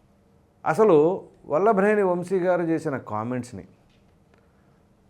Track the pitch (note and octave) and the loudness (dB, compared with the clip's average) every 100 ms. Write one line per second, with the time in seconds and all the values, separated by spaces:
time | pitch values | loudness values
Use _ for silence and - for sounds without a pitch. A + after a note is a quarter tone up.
0 | _ _ _ _ _ _ D3 D#3 A3 D#3 | _ _ _ _ _ _ -4 2 4 6
1 | D#3 F#3 - _ - D3 G3+ G3+ G3+ G#3+ | 4 0 -8 _ -6 0 2 2 2 2
2 | F#3+ F3 F3 F#3+ F3+ F3 E3+ D#3+ D#3 C3 | 0 -2 -2 -2 0 -2 0 -2 -4 -8
3 | - G#2+ A2+ B2+ A#2+ G2 - _ _ _ | -6 -8 -6 -6 -8 -14 -18 _ _ _
4 | _ _ _ _ _ _ _ _ _ _ | _ _ _ _ _ _ _ _ _ _
5 | - | -10